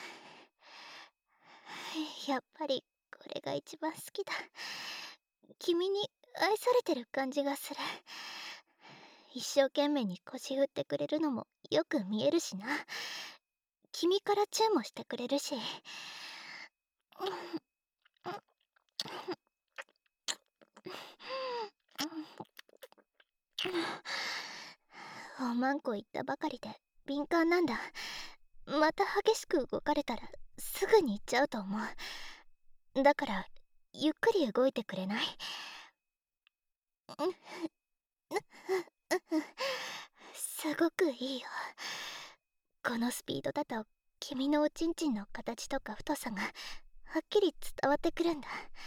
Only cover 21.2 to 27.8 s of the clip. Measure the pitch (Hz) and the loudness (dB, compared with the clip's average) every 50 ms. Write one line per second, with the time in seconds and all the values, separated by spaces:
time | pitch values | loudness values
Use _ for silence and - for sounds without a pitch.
21.2 | - - 523 523 523 508 480 466 440 403 - _ _ _ _ - 285 320 320 320 | -12 -8 -6 -6 -4 -4 -4 -4 -6 -6 -10 _ _ _ _ -6 -6 -6 -6 -8
22.2 | 311 - - - - - _ - - _ _ _ - - - - _ _ _ _ | -10 -10 -14 -16 -16 -16 _ -20 -20 _ _ _ -20 -20 -20 -20 _ _ _ _
23.2 | _ _ _ _ _ _ _ - - 370 359 339 330 - - - - - - - | _ _ _ _ _ _ _ -6 -4 -2 -2 -2 -2 -2 -6 -8 -8 -6 -6 -4
24.2 | - - - - - - - - - - - _ _ _ - - - - - - | -4 -4 -6 -8 -8 -10 -12 -14 -16 -18 -20 _ _ _ -20 -18 -16 -14 -14 -14
25.2 | - - - - 262 240 240 240 254 269 277 302 - 254 220 202 220 - - - | -14 -14 -6 -2 0 2 2 4 4 4 2 2 0 -2 -2 -2 -4 -4 -4 -4
26.2 | 262 262 277 - - - - - - 214 - - _ _ _ - _ - 277 285 | -2 -2 -2 -2 -2 -4 -4 -4 -8 -12 -12 -14 _ _ _ -14 _ -4 -2 -2
27.2 | 285 - 339 339 330 330 349 359 339 262 220 202 | 0 4 4 6 6 6 6 6 6 4 2 -2